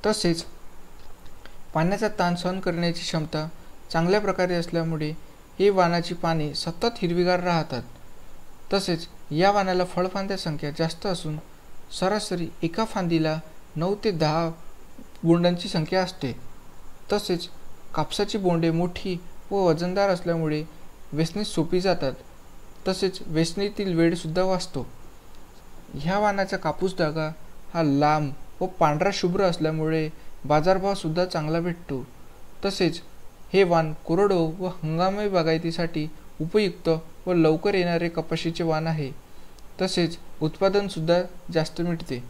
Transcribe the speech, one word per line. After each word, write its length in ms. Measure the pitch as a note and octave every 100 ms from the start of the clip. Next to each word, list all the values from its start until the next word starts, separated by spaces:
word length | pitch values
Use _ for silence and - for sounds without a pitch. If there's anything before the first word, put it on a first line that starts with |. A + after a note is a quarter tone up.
| G#3
तसेच 400 | G#3+ F3 E3 - - - - - - - - - - - - -
पाण्याचा 340 | D#3 E3+ G3 G#3+
ताण 280 | G#3 F3 F3
सहन 240 | F3+ F#3+
करण्याची 420 | F#3 E3+ E3+ E3
क्षमता 480 | - E3 D3+ D#3 D#3 - - - -
चांगल्या 300 | E3 E3+ G#3
प्रकारे 340 | G#3 F#3 F3+ F3
असल्यामुळे 540 | E3+ E3+ E3 D#3 D3+ D#3 - - - -
ही 100 | G3
वाणाची 440 | G3 F3 E3+ E3
पाने 400 | E3+ E3 E3 D3+
सतत 320 | C#3+ - E3 A#3 A#3+
हिरवीगार 420 | E3+ F3 F3 F3+
राहतात. 440 | F3+ E3+ D3 B2 A#2 - - - - - - - -
तसेच 340 | G3 F#3+ E3 - - -
या 200 | D3 F#3+
वाणाला 340 | G3+ F#3+ F#3 F3+
फळफांद्या 520 | - F#3 G3 G3 F#3+
संख्या 340 | E3+ D3 D3 D3+
जास्त 260 | D#3+ - G#3
असून 320 | E3+ D#3 D#3 - - - - - -
सरासरी 480 | F#3 G#3 G#3 F3 D#3+ -
एका 220 | D#3+ E3 A3
फांदीला 540 | G#3 F3 E3 D#3 D#3 - - - D#3
नऊ 200 | F3 G3+
ते 80 | A3
दहा 380 | E3+ D3+ D#3 E3 E3 - - - - - -
बोंडांची 440 | E3 E3+ F3 F3 -
संख्या 360 | F3+ D3+ F#3
असते. 320 | F3+ - C3 A2+ - - - - - - -
तसेच 360 | G3+ G3+ E3+ - - - - - -
कापसाची 420 | D3+ - G3+ A3
बोंडे 340 | F3+ E3+ E3
मोठी 500 | E3 F3 F3 G3 F3 - - -
व 40 | G3
वजनदार 540 | F3+ D#3 F3+ F#3+ G3+
असल्यामुळे 540 | F3 F3 E3 D#3 D3+ D#3 - - - -
वेचणीस 360 | - E3 G#3 G#3
सोपी 340 | - E3 F3+
जातात. 320 | F#3+ E3+ C#3 B2 - - - - - - -
तसेच 320 | F#3 F#3+ F#3 -
वेचणीतील 680 | D#3 E3 G3+ G3+ G3+ G3 E3
वेळसुद्धा 460 | E3 E3+ D#3+ E3+
वाचतो. 440 | F#3+ F3+ - C#3 A2+ - - - - - - - - - -
ह्या 260 | - D3+ G3
वाणाचा 380 | G#3+ G3 G3 F#3+
कापूस 400 | G#3+ G3 F#3 -
धागा 320 | D3+ D#3+ D#3 D#3+ - - -
हा 100 | E3+
लांब 500 | D#3 C#3 D3 D3+ D3 C3+ - -
व 40 | F#3
पांढरा 440 | - D#3 D3 F#3
शुभ्र 300 | F#3+ F3+ F#3+
असल्यामुळे 680 | F#3+ E3+ D#3 D#3+ D#3 D#3+ D#3 - - - -
बाजारभावसुद्धा 800 | G3+ F#3+ F#3+ G3 G3 - D#3+ F3+
चांगला 340 | F3 D3+ E3
भेटतो. 480 | F3 E3+ - C3+ C#3 - - - - - G3
तसेच 360 | G3 E3+ E3+ - - - - -
हे 100 | F#3+
वाण 300 | F#3 E3+ D#3
कोरडवाहू 580 | D3+ - E3 G3+ F#3 D#3+ E3+
व 80 | F#3
हंगामी 600 | F3 D#3 D#3+ F#3 G3+ G#3
बागायतीसाठी 800 | F#3 D#3+ D#3+ E3 E3 E3 D#3 D3+ - - -
उपयुक्त 480 | D#3+ G#3+ G3+ - - D#3+ - - -
व 60 |
लवकर 420 | F3 D#3+ D#3+ G#3 G3
येणारे 340 | F3 E3+ E3+
कपाशीचे 540 | E3+ D#3+ E3 E3 E3
वाण 240 | E3 D#3 D#3+
आहे. 240 | D#3 C3+ - - - - - - -
तसेच 360 | F#3 F3 E3+ E3+ - -
उत्पादनसुद्धा 800 | D#3 - F#3+ G3 G3+ - D#3+ F3 F3+ - -
जास्त 280 | E3+ D#3 -
मिळते. 420 | F3 E3 - B2+